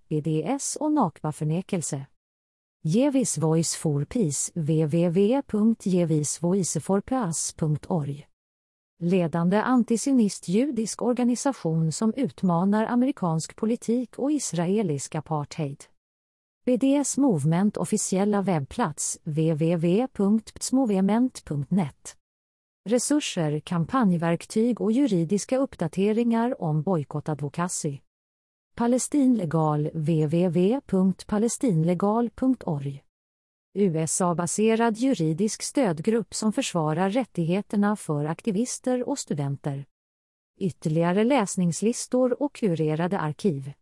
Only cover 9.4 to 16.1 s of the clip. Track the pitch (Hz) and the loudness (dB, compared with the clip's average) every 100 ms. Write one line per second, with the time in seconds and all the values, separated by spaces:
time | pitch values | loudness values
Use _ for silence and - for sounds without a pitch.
9.4 | 175 208 214 254 220 233 - 262 208 - | 2 2 2 2 2 0 2 2 2 0
10.4 | - 190 277 233 220 - 220 220 240 240 | -2 0 0 -2 -4 -4 -2 0 0 0
11.4 | 285 - 165 160 160 147 220 220 226 - | -2 -2 -2 0 0 0 -2 0 -4 -2
12.4 | 190 170 190 208 220 240 254 - 180 160 | 0 2 2 2 2 2 0 0 0 -2
13.4 | - - 214 233 - 240 247 - 269 302 | -4 -4 -2 -2 0 -2 -2 -4 -2 0
14.4 | - 165 170 202 196 139 - 160 - 156 | -2 -2 0 0 0 -2 -4 -8 -4 -4
15.4 | 143 - 147 143 - _ _ | -4 -6 -6 -6 -18 _ _